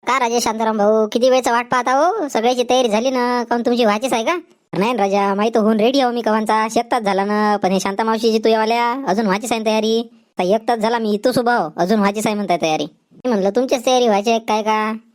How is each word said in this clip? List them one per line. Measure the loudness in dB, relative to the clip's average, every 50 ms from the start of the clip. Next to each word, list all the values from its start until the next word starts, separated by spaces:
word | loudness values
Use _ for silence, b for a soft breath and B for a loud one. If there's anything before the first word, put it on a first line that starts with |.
| _
का | -2 2 2
राजे | 2 2 2 0
शांताराम | 0 0 -2 0 0 0 2 4
भाऊ, | 4 4 4 4 2 2 2
किती | 2 4 4
वेळचा | 4 4 2 2 0
वाट | 0 0 0
पाहता | -2 0 0 2 2
हो? | 2 2 2 0 -2 -4 -2
सगळ्याची | -2 0 0 0 0 0 0 2
तयारी | 2 2 2 2
झाली | 0 0 0 0
ना? | 0 0 0 0 0 -2 -2
काहून | -2 -2 -2 0
तुमची | 0 0 2 2
व्हायचीच | 2 2 0 -2 -2 -2
आहे | -2 -2
का? | -2 -4 -4 -6 _ _ _ _ _ -4 -2
नाही | -2 -2 0
ना | 0 0
राजा, | 0 2 0 0 0 0
माहित | 0 -2 0 0
होऊन | 2 2 2 2 2
रेडी | 2 2 2 2
आहो | 0 0 -2
मी | -2 -2
कवांचा, | 0 0 0 0 0 0 0 0 0 -2
एक | -2 -2 0 -4
तास | -2 -2
झाला | -2 -2 0 0
ना, | 0 0 0 0 0 0
पण | 0 0 0 -2
हे | 0
शांता | -2 -4 -4 -2 -2
मावशीची | -2 -2 0 0 0 0 2
तू | 2 2
येवाल्या | 2 2 0 0 0 0 0 -2 -2 -4 -4 -2
अजून | -2 0 0
व्हायचीच | 0 -2 -2 -2 -4 -4
आहे | -2 -2
तयारी. | -2 -2 0 0 0 0 -2 -2 -6 b b b b b -6
आता | 0
एक | 0 0 0 0 -2
तास | -2 -2
झाला | 0 -2 -2 -2
मी | -2 -2
इथंच | -4 0 -2 -2 0 0
उभा | 0 0 0
आहो, | 0 -2 -4 -4
अजून | -4 -2 0 0 2
व्हायचीच | 2 0 0 -2 -4
आहे | -4 -4
म्हणताय | -4 -2 -2 -2 -2 0
तयारी. | -2 -2 -2 -4
मी | -8 _ _ _ _ _ -10 -4 -2
म्हणलं | -2 0 0 0
तुमचीच | 0 0 -2 0 -2 -2 0
तयारी | 0 0 2 2
व्हायची | 2 0 0 0 0
आहे | -2 -2
काय | -2 -2 -4 -2 -2
का? | -2 -2 -2 -2 -4 -6 -8 _ _